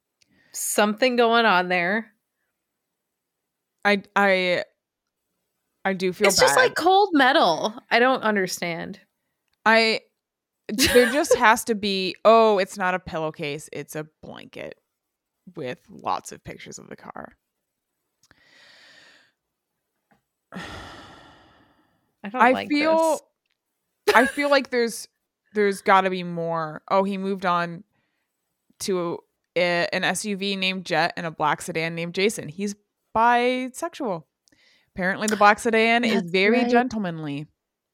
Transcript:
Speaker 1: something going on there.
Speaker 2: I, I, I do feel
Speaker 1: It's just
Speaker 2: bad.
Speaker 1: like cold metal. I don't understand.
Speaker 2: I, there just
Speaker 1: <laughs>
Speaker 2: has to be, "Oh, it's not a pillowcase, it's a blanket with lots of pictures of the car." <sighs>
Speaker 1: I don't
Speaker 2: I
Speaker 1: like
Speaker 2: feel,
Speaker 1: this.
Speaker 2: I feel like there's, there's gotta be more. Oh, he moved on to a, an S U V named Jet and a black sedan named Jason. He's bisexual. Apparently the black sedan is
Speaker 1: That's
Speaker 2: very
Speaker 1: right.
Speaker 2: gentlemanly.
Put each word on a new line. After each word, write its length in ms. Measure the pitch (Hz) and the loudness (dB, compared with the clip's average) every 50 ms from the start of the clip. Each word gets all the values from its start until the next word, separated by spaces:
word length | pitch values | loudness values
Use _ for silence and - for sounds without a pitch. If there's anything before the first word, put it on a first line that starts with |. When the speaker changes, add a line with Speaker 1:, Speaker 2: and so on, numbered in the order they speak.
| _ _ _ _ _ _ _ _ _ _ - | _ _ _ _ _ _ _ _ _ _ -12
Speaker 1:
something 600 | - - - - - 208 208 208 214 262 254 247 | -10 -8 -4 0 0 0 0 0 0 0 0 2
going 300 | 240 240 226 226 233 233 220 | 2 2 4 4 4 4 4
on 220 | 190 180 180 180 | 2 2 2 0
there. 420 | 180 180 170 175 202 226 220 - _ _ _ _ _ _ _ _ _ _ _ _ _ _ _ _ _ _ _ _ _ _ _ _ _ _ _ _ _ _ _ _ _ _ _ | -2 -2 0 -2 -2 -4 -6 -8 _ _ _ _ _ _ _ _ _ _ _ _ _ _ _ _ _ _ _ _ _ _ _ _ _ _ _ _ _ _ _ _ _ _ _
Speaker 2:
I, 200 | 202 208 196 190 - _ | 0 0 0 -2 -4 _
I, 480 | 196 202 196 190 185 185 180 175 139 - - _ _ _ _ _ _ _ _ _ _ _ _ _ _ _ _ _ _ _ _ _ _ _ | 0 2 2 2 2 2 0 0 -2 -4 -6 _ _ _ _ _ _ _ _ _ _ _ _ _ _ _ _ _ _ _ _ _ _ _
I 100 | 190 190 | -4 -4
do 200 | 180 190 185 175 | -2 -2 -4 -2
feel 140 | - 208 202 | 2 2 2
Speaker 1:
It's 120 | 196 - | 4 4
just 140 | 508 523 285 | 4 4 6
Speaker 2:
bad. 80 | - | 4
Speaker 1:
like 140 | 523 480 - | 4 2 0
cold 340 | - 311 359 381 392 415 392 339 | 0 2 4 4 4 4 4 4
metal. 600 | 285 262 247 277 330 254 185 160 147 - 214 214 254 - _ | 4 4 4 4 4 4 2 2 0 -2 -6 -6 -8 -6 _
I 80 | - 233 | 2 2
don't 240 | 240 262 262 226 | 4 4 2 2
understand. 760 | - 214 214 202 185 180 - - - 175 165 165 175 180 185 - _ _ _ _ _ _ _ _ _ _ _ _ _ | 0 0 0 0 -2 -2 -4 -6 -6 -6 -6 -8 -8 -12 -14 -16 _ _ _ _ _ _ _ _ _ _ _ _ _
Speaker 2:
I, 360 | 214 226 226 226 220 214 - - _ _ _ _ _ _ _ _ _ _ _ _ - | 2 4 4 4 2 0 -2 -6 _ _ _ _ _ _ _ _ _ _ _ _ -10
there 440 | 220 220 262 - - 247 247 226 | -2 0 0 4 6 6 4 4
just 240 | 247 294 339 - 508 | 2 0 2 2 2
Speaker 1:
<laughs> 20 | - | 4
Speaker 2:
has 260 | 247 214 226 240 - | 6 4 4 4 2
to 100 | - 226 | -4 -4
be, 400 | 202 208 208 196 190 185 185 - - _ | -4 -2 -4 -2 -2 -4 -4 -6 2 _
"Oh, 320 | 208 226 226 226 220 208 190 | 6 6 8 6 6 4 2
it's 180 | 196 190 - | 0 -2 -4
not 200 | 208 190 180 180 | -4 -4 -2 -2
a 40 | 180 | -4
pillowcase, 680 | - - - 165 160 156 156 - 165 143 143 156 - - | -6 -8 -8 -6 -6 -6 -8 -8 -8 -8 -8 -10 -12 -12
it's 240 | - 139 147 - - | -12 -14 -12 -10 -10
a 120 | 156 156 156 _ _ - | -12 -12 -12 _ _ -20
blanket 560 | - - - - - - - - 78 - - _ _ _ _ _ _ _ _ _ _ _ _ _ 190 175 | -18 -18 -18 -20 -18 -16 -14 -14 -14 -16 -18 _ _ _ _ _ _ _ _ _ _ _ _ _ -20 -14
with 220 | 170 143 123 - - _ _ | -12 -10 -10 -10 -12 _ _
lots 400 | - - - - 92 - - - | -20 -10 -6 -4 -4 -4 -6 -10
of 120 | - 71 _ | -18 -18 _
pictures 360 | - - - - - 71 - | -18 -18 -16 -18 -18 -18 -20
of 80 | - - | -18 -20
the 60 | - | -20
car." 420 | - - - - - - - _ _ _ _ _ _ _ _ _ _ _ _ _ _ _ _ _ _ _ _ _ _ _ _ _ _ _ - - _ - - - - - - _ _ _ _ _ _ _ _ _ _ _ _ _ _ _ _ _ _ _ _ _ _ _ _ _ _ _ _ | -20 -18 -18 -16 -16 -16 -18 _ _ _ _ _ _ _ _ _ _ _ _ _ _ _ _ _ _ _ _ _ _ _ _ _ _ _ -20 -20 _ -20 -20 -20 -20 -20 -20 _ _ _ _ _ _ _ _ _ _ _ _ _ _ _ _ _ _ _ _ _ _ _ _ _ _ _ _
<sighs> 40 | - 185 - - - - - - - - - - - - - - - _ _ _ _ _ _ _ _ _ _ _ _ _ _ _ _ _ - | -16 -16 -14 -14 -16 -16 -18 -18 -20 -20 -20 -20 -20 -20 -20 -20 -20 _ _ _ _ _ _ _ _ _ _ _ _ _ _ _ _ _ -16
Speaker 1:
I 60 | 202 | -10
don't 120 | 208 254 | -2 2
Speaker 2:
I 100 | 220 247 | 2 4
Speaker 1:
like 160 | 269 - 202 202 | 4 2 0 -2
Speaker 2:
feel, 500 | 294 294 302 320 320 320 320 320 294 - - _ _ _ _ _ _ _ _ _ _ _ _ _ _ _ _ - | -2 0 2 2 2 2 2 0 0 -2 -6 _ _ _ _ _ _ _ _ _ _ _ _ _ _ _ _ 2
Speaker 1:
this. 80 | - | 4
Speaker 2:
I 100 | 220 254 | 4 4
feel 240 | 262 - 294 285 285 | 4 0 -2 0 2
like 220 | 285 277 254 - | 2 2 0 0
there's, 360 | 247 247 233 233 - - - - _ _ _ _ _ _ _ _ _ | -2 -2 -2 -2 -4 -8 -14 -18 _ _ _ _ _ _ _ _ _
there's 280 | 214 208 202 196 196 | -2 -2 -2 -2 -2
gotta 280 | - 214 196 190 190 190 | 2 4 4 4 4 2
be 140 | 185 185 175 | -2 -4 -6
more. 580 | 175 170 170 165 165 165 165 160 156 151 156 - - | -8 -8 -6 -6 -4 -4 -6 -6 -8 -10 -14 -6 0
Oh, 140 | - 196 196 | 0 0 0
he 140 | 196 202 190 | 0 -4 -4
moved 260 | 190 196 202 185 196 | -4 -6 -6 -4 -2
on 380 | 185 175 175 175 170 170 165 - _ _ _ _ _ _ _ _ _ _ _ _ _ _ _ _ _ _ _ | -2 -2 0 -2 -4 -8 -14 -18 _ _ _ _ _ _ _ _ _ _ _ _ _ _ _ _ _ _ _
to 400 | - - 190 180 170 170 160 - - _ _ _ _ _ _ | -6 -4 -2 -2 -2 -4 -6 -8 -12 _ _ _ _ _ _
a, 320 | 170 175 175 175 170 170 - - | -2 0 0 0 0 -2 -2 -2
an 100 | 185 175 | -2 -2
S 220 | 156 185 175 - | -2 -4 -4 -4
U 100 | 214 202 | -6 -6
V 200 | 185 196 202 196 | -6 -4 -6 -4
named 300 | 190 190 185 190 185 175 | -2 -2 -2 -2 -4 -6
Jet 280 | - 175 151 165 175 - - | -2 -2 0 0 0 -2 -6
and 100 | 175 165 | -8 -10
a 40 | |
black 300 | 160 - 160 147 156 - | -6 -2 -2 -2 -2 -2
sedan 320 | - - 165 160 160 165 170 | -4 -8 -6 -4 -4 -4 -6
named 220 | 165 165 175 170 | -6 -8 -6 -2
Jason. 340 | 190 190 226 214 - - - | 0 0 0 0 -2 -10 -14
He's 240 | 151 180 202 208 202 - _ _ _ _ _ _ _ | -10 -8 -8 -8 -8 -10 _ _ _ _ _ _ _
bisexual. 1080 | 220 226 240 240 240 240 247 254 254 254 254 247 - 330 339 - - 302 220 185 165 - _ _ _ _ _ _ _ _ _ _ _ _ _ _ | 0 2 4 4 2 2 0 -2 -2 -6 -8 -10 -10 -10 -10 -8 -8 -6 -6 -6 -8 -10 _ _ _ _ _ _ _ _ _ _ _ _ _ _
Apparently 320 | - 180 185 196 226 214 214 | -4 -4 -4 -2 -2 -2 -4
the 100 | 214 202 | 0 4
black 220 | 208 208 214 - | 4 4 4 4
sedan 440 | - 240 220 220 220 226 233 233 240 | 0 0 0 2 2 2 2 0 0
is 100 | 226 220 196 180 | 0 -2 -2 -2
Speaker 1:
That's 80 | 170 | -2
Speaker 2:
very 300 | 170 190 190 214 233 254 247 | 0 0 2 2 2 2 2
Speaker 1:
right. 60 | 240 | 2
Speaker 2:
gentlemanly. 720 | 247 240 247 254 226 220 202 175 165 160 156 147 143 139 151 - _ _ _ _ _ _ _ _ | 2 2 2 0 -4 -6 -6 -6 -6 -8 -8 -8 -8 -8 -10 -12 _ _ _ _ _ _ _ _